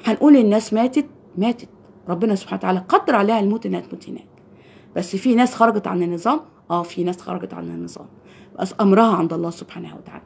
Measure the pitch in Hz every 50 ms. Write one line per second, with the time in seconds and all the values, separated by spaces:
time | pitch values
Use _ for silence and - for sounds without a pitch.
0 | - 226 214 - - 302 285 262 226 208 208 220 220 - 214 220 240 254 254 294
1 | 285 - - - - - - 175 202 240 233 - - - - - - - - -
2 | - - 175 175 196 226 202 190 - - 196 185 - 185 185 180 185 - - -
3 | - - 262 208 202 208 226 220 202 202 208 226 - 196 185 175 - - - -
4 | - - - - - _ _ _ _ - - _ - - - - - - - 170
5 | 185 - - 190 - 254 240 226 247 247 - - 226 226 214 208 196 - 185 175
6 | 175 170 175 165 - 226 285 320 - - _ _ _ - 170 175 175 175 - -
7 | 175 175 180 180 - - 180 180 180 190 185 175 87 85 - - - - - -
8 | - - - - _ - - - - - - - - 185 - - 208 196 190 208
9 | 226 226 202 - 165 165 165 170 170 170 165 - 175 - - 175 170 156 156 -
10 | - - - - -